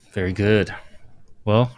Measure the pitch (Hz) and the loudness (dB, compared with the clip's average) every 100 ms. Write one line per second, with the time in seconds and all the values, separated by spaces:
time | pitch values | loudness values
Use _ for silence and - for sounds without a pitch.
0 | _ 101 92 92 101 107 90 - - - | _ -8 -6 -2 2 2 0 -8 -20 -20
1 | - - - - 104 110 123 | -20 -20 -20 -10 0 0 0